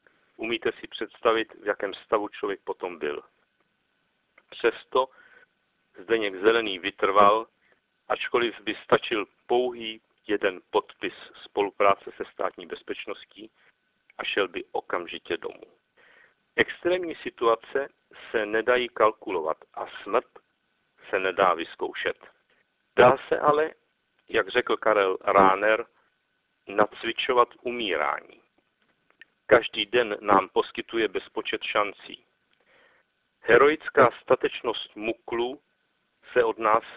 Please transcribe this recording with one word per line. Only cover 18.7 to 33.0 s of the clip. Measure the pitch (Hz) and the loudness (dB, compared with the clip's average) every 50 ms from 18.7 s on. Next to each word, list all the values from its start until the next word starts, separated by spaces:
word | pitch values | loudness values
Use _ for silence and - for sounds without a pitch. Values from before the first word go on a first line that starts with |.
| 123 127 123 113 | 0 0 0 -2
kalkulovat | - - 110 107 110 - - 110 95 87 78 78 78 - - _ - | 0 2 2 2 2 -2 -6 -6 -6 -4 -4 -4 -6 -6 -10 _ -14
a | 98 101 - - - - | -14 -12 -12 -14 -14 -6
smrt | 101 98 123 - _ - - _ _ _ _ _ _ _ _ _ _ _ _ - - | -4 -2 -2 -4 _ -12 -20 _ _ _ _ _ _ _ _ _ _ _ _ -10 -6
se | - 95 | -4 -4
nedá | 95 95 90 98 98 92 85 | -2 -2 0 2 2 2 2
vyzkoušet. | 82 82 - - - 92 87 - - - 90 - _ - - _ _ _ _ _ _ _ _ _ _ _ _ _ | 0 -4 -10 -10 -8 -8 -8 -6 -6 -6 -6 -8 _ -12 -20 _ _ _ _ _ _ _ _ _ _ _ _ _
Dá | - 123 123 135 135 - | 6 6 6 6 4 0
se | - - - | -2 -2 2
ale, | - 147 147 151 156 160 - _ _ _ _ _ _ _ _ _ _ - | 2 2 2 2 0 -2 -6 _ _ _ _ _ _ _ _ _ _ -2
jak | - 113 101 95 | -2 -2 0 0
řekl | 101 123 - - 113 | 0 0 0 0 0
Karel | - - 110 107 104 98 95 92 - | 0 2 2 4 4 4 2 0 0
Rahner, | - 101 95 98 98 95 95 98 101 107 110 110 117 - _ _ _ _ _ _ _ _ _ _ _ _ _ _ _ | 0 2 6 6 6 6 6 4 2 2 2 0 -2 -6 _ _ _ _ _ _ _ _ _ _ _ _ _ _ _
nacvičovat | - 98 104 107 - - - - 117 117 - - - 127 123 120 - - - | -4 0 0 0 0 -2 -6 -8 -6 -6 -4 -2 0 2 2 2 2 -2 -8
umírání. | - 127 120 120 113 101 85 73 73 73 71 - - - - - _ _ _ _ _ _ _ _ _ _ _ _ _ _ _ - - _ _ _ _ | -10 -8 -6 -6 -4 -2 -2 -2 -2 -2 -4 -6 -8 -14 -20 -20 _ _ _ _ _ _ _ _ _ _ _ _ _ _ _ -20 -20 _ _ _ _
Každý | - 127 120 110 - - 110 104 | 4 4 4 4 2 -6 -6 -4
den | 101 107 123 120 107 104 - | 0 0 0 0 0 -2 -4
nám | 104 101 101 98 95 90 | 2 4 4 4 4 2
poskytuje | - 113 107 - - - 110 - 117 113 110 | 0 -2 -2 -2 -4 -10 -10 -6 -2 -2 -2
bezpočet | 101 92 95 - - - 113 - - - 107 - | -2 -2 -6 -10 -8 -10 -10 -6 -6 -6 -6 -6
šancí. | - - 110 104 101 - - - - - - _ _ _ _ _ _ _ _ _ _ _ _ _ _ _ _ | -2 -2 -2 -2 -2 -4 -12 -18 -20 -20 -20 _ _ _ _ _ _ _ _ _ _ _ _ _ _ _ _